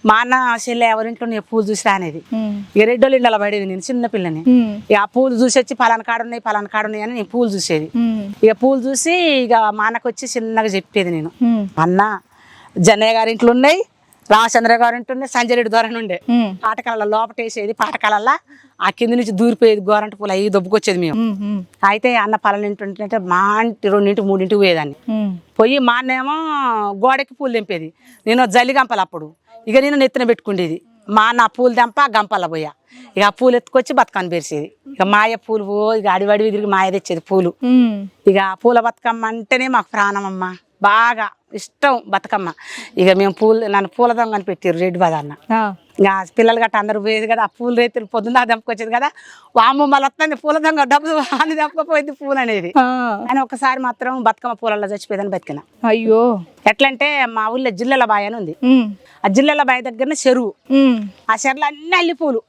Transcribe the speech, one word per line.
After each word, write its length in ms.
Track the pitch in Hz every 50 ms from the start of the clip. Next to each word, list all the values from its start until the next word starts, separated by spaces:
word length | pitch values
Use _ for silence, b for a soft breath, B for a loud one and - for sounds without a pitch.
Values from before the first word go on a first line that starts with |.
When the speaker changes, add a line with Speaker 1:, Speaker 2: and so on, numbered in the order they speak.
| -
Speaker 1:
మా 80 | 220 214
అన్న 420 | 220 240 247 254 262 254 247 233 226 - 247
చెల్లె 180 | 240 240 233
ఎవరింట్లో 420 | 226 220 220 220 233 233 - 240 233
నేను 140 | 226 208
పూలు 240 | 202 _ - 226 208
చూసిరా 260 | 196 214 196 - 214
అనేది. 300 | 196 185 180 160 147 160 - _
Speaker 2:
ఉమ్. 320 | - 220 220 208 208 202 202 - -
Speaker 1:
ఇక 60 | 208
రెడ్డోళ్ళ 320 | 214 226 247 233 262 269 269
ఇంట్లో 140 | 254 247 233
అలా 100 | 220 208
పడేది 280 | 202 208 208 208 196
నేను 140 | 190 190 190
చిన్న 260 | - - 254 247 233
పిల్లని. 380 | 226 - 208 180 170 160 156 170 254
Speaker 2:
ఉమ్. 340 | 247 247 233 214 208 214 - -
Speaker 1:
ఇక 80 | 214 202
ఆ 60 | 202
పూలు 300 | 208 _ 247 262 269 247
చూసి 240 | 220 254 247 - 269
వచ్చి, 160 | 240 - 262
"పలానా 280 | - 247 226 226 226
కాడ 200 | 220 - 233 233
ఉన్నాయి, 180 | 233 240 233 233
పలానా 260 | _ 226 214 208 202
కాడ 180 | 202 - 214 214
ఉన్నాయి" 200 | 214 214 214 208
అని 80 | 226
నేను 120 | 247 240 208
పూలు 260 | 196 - 240 247 220
చూసేది. 400 | 196 190 - - 170 156 156 160 -
Speaker 2:
ఉమ్. 360 | 233 233 226 220 214 202 196 208 - -
Speaker 1:
ఇక 80 | 220
పూలు 280 | 220 - 247 262 269 262
చూసి 340 | 226 269 269 254 - 320 349
ఇక 340 | 359 349 320 285 262 247 214 240
మా 320 | 226 220 214 208 214 208
అన్నకు 220 | 220 233 233 _ 247
వచ్చి 200 | 226 - 269 247 -
చిన్నగా 300 | 240 226 226 226 226 220
చెప్పేది 440 | 220 190 190 185 _ _ 208 185 175
నేను, 200 | 170 160 151 170 _ -
Speaker 2:
ఉమ్. 260 | 247 233 233 220 202 190 - -
Speaker 1:
"అన్న, 420 | 160 175 180 196 202 214 208 180 _ b b b b b b b b b b -
జన్నయ్య 340 | 175 208 214 202 220 220
గారి 180 | 226 226 220 226
ఇంట్లో 200 | 226 220 240 240
ఉన్నాయి, 340 | 240 247 262 294 330 381 453 _ _ _ _ _ _ _ _ -
రామచంద్ర 420 | 208 220 233 226 247 233 226 226
గారి 240 | 233 233 240 233 233
ఇంట్లో 180 | 240 226 - 262
ఉన్నాయి, 140 | 262 269 254
సంజయ్ 280 | - 254 240 226 240
రెడ్డి 160 | 240 233 220
దూరం 220 | 214 233 226 220 233
ఉండే." 260 | 226 220 196 180 170 _ -
Speaker 2:
ఉమ్. 260 | 233 240 226 202 190 180 -
Speaker 1:
పాటకాలలో 400 | 220 226 247 240 240 233 220 208
లోపటేసేది, 680 | 208 208 220 226 220 226 - 233 226 - 226 208 208
పాటకాలల్లో 680 | 220 - 226 214 - 226 - 214 214 208 214 254 294 339 _ b 285 b b b b b
ఆ 80 | 185 190
కింద 240 | - - 233 233 240
నుంచి 160 | 240 240 214
దూరిపోయేది, 500 | 202 185 233 233 226 - 240 226 214 208
గోరంట 340 | 185 196 208 208 208 208 208
పూలు 180 | 202 208 202
అవి 160 | 190 190 202 214
దొబ్బుకొచ్చేది 500 | 185 202 180 185 208 214 - - 190 180
మేము. 220 | 175 160 156 220
Speaker 2:
ఉమ్, 160 | 226 220 202 196
ఉమ్. 220 | 208 202 208 196 180 _ _ _ -
Speaker 1:
అయితే 320 | 196 208 220 - 247 247
అన్న 200 | 226 202 208 220
పలానా 300 | 202 - 208 202 202 208
ఇంటి 180 | 202 202 - 208
ఉంటుంటే 340 | 196 190 - 214 196 220 220
మా 440 | 185 180 175 180 190 202 208 220
ఇంటి 260 | 226 233 208 _ - 202
రెండింటి, 340 | 196 208 202 202 202 220
మూడింటికి 360 | 202 196 196 190 190 180 214 208
పోయేదాన్ని. 360 | 202 185 170 160 147 147 139 _ _ -
Speaker 2:
ఉమ్. 300 | 220 220 208 196 185 170 _ _ _ -
Speaker 1:
పోయి 200 | 220 240 269 285
మా 160 | 254 240 233
అన్నేమో 380 | 247 262 254 262 262 262 277 302 311 320 311 302 285 269 247 233 214 208 202
గోడకి 420 | 202 196 214 254 269 269 277 _ 254
పూలు 180 | _ 285 262
తెంపేది, 400 | 233 233 208 175 196 165 160 160 b b b b b b b
నేను 200 | 214 233 254 254
జల్లి 280 | 214 180 247 247 254 269
గంపలు 260 | 277 262 233 240 202
అప్పుడు, 320 | 185 _ - 165 156 151 165 _ _ _ - - _ 220
ఇక 80 | 214
నేను 200 | 269 269 285 294
నెత్తిన 280 | 277 269 262 _ 262 254
పెట్టుకుండేది. 560 | 233 233 - _ 214 196 175 180 160 160 - _ _ _ _ _ -
మా 140 | 208 214
అన్న 180 | 214 226 240 247
ఆ 60 | 233
పూలు 280 | 214 _ - 247 254 233
తెంప 200 | 240 240 233 214 294 285 262 208 220
గంపల 280 | 208 196 214 196 175
పోయా, 240 | 160 165 160 156 147 - _ B B B B B B B
ఇక 80 | 190 202
ఆ 40 | 202
పూలు 280 | 202 - 247 254 240
ఎత్తుకొచ్చి 380 | 240 _ - - 262 247 - 285
బతుకమ్మ 340 | 254 233 _ - 196 185 175
పేర్చేది. 440 | 175 170 143 - 156 147 151 - _ _ _
ఇక 160 | 277 277 240
మాయ 320 | 185 196 208 208 214 226 233
పూలు 300 | 220 _ - 220 214 202
పో, 300 | 196 208 208 214 214 226
ఇక 120 | 220 196
అడివడివి 440 | 202 180 190 202 202 208 208 214 220
తిరిగి 160 | 202 208 208
మాయ 240 | 208 196 190 190 190
తెచ్చేది 300 | 185 196 _ - 180 165
పూలు. 340 | _ - 196 190 180 175 - _
Speaker 2:
ఉమ్. 460 | 262 247 254 254 247 226 208 202 196 190 _ _ _
Speaker 1:
ఇక 120 | 202 190 196
ఆ 160 | 196 190 190
పూల 260 | _ - 233 240 233
బతుకమ్మ 460 | 226 233 233 _ _ 240 226 226 226
అంటేనే 420 | 220 220 233 214 _ 262 254 262 262
మాకు 180 | 254 226 196 _
ప్రాణం 340 | - 220 202 202 202 202 202
అమ్మ, 300 | 190 190 185 185 185 185 - _ _ _ _
బాగా 460 | 196 202 208 220 233 233 240 220 214 202 _ _ _ _ -
ఇష్టం 480 | 208 - - _ _ - 285 262 233 -
బతుకమ్మ. 460 | 208 196 196 - - - 202 185 170 - B B B B B B B B -
ఇక 180 | 185 185 185
మేము 160 | 190 196 196
పూలు, 340 | 185 - 220 220 220 226 226
నన్ను 240 | 208 202 202 196 185 _ -
పూల 140 | 240 240
దొంగ 220 | 233 233 233 226 214
అని 100 | 202 185
పెట్టారు 340 | 202 180 _ - 185 165 165
రెడ్డి 220 | 180 185 175 175
బజార్న. 340 | 185 170 160 151 147 147 147 _ _ -
Speaker 2:
ఆ. 220 | 226 226 220 208 190 _ _ _ _ -
Speaker 1:
ఇక 80 | 196 196
ఆ 160 | 196 190 185 170 _ -
పిల్లలు 220 | 226 226 226 233
గట్ట 160 | 233 220 -
అందరూ 240 | 214 202 208 214 214
పోయేది 260 | 196 214 220 214 220
కదా, 160 | 220 226 226
ఆ 40 | 214
పూలు 300 | 196 _ _ 240 247 240
రైతులు 280 | 233 240 240 _ 240 220
పొద్దున్న 300 | 196 - 226 208 233 247
దాకా 100 | 254 247
తెంపుకొచ్చేది 480 | 226 226 220 _ - 233 202 226 226 226
కదా, 160 | 240 269 294 b b b b b b b b _
"వామ్మో, 300 | 233 220 240 262 285 294
మళ్ళీ 200 | 277 285 277 269
వస్తుంది 280 | 269 _ - 311 311 302
పూల 240 | - - 302 302 320
దొంగ, 240 | 302 320 320 294
డబ్బులు 300 | 277 247 269 294 302 320
అని 420 | 320 311 269 - 285 254 311 320 320
తెంపకపోయింది 580 | 311 302 294 - 320 294 320 320 294 285 294
పూలు" 260 | 277 _ 285 277 277 269
అనేది. 340 | 254 226 214 196 175 175 - 285
Speaker 2:
ఆ. 460 | 254 254 254 254 247 233 208 202 226 240
Speaker 1:
కానీ 120 | 254 277
ఒకసారి 400 | 262 233 - 240 269 262 262 262
మాత్రం 420 | 262 247 240 _ 254 247 262 262
బతుకమ్మ 300 | 226 220 214 _ - 247
పూలల్లో 360 | 233 208 233 226 214 208 208 190
చచ్చిపోయేదని 400 | 208 202 - _ 214 190 202 202
బతికిన. 300 | 190 180 _ - 143 151 - _ _ _ -
Speaker 2:
అయ్యో. 540 | 226 220 226 226 220 220 226 233 247 226 190 170 - _ _ _
Speaker 1:
ఎట్లంటే 600 | 208 220 - 277 269 269 226 285 294 294 277 262
మా 220 | 233 226 220 214 220
ఊళ్ళో 220 | 233 254 262 254
జిల్లెల 340 | 196 175 240 254 277 269 240
బాయి 220 | 214 214 208 202
అని 100 | 208 226
ఉంది. 200 | 233 196 156 165 _
Speaker 2:
ఉమ్. 320 | - 247 262 262 226 214 202 _ b b b b -
Speaker 1:
ఆ 40 | 202
జిల్లెల 340 | 190 240 269 302 294 294
బాయి 200 | 285 269 254 254
దగ్గరనే 320 | 233 254 226 220 262 277 311 - -
చెరువు. 280 | 262 254 262 240 202 - _ _ _
Speaker 2:
ఉమ్. 380 | 262 277 277 262 247 220 208 196 185 _ _ -
Speaker 1:
ఆ 40 | 220
చెరువులో 320 | 220 - 269 269 294 302
అన్ని 300 | 294 294 294 311 330 359
అల్లి 160 | 359 349 330
పూలు 300 | 311 - 320 294 254 220 _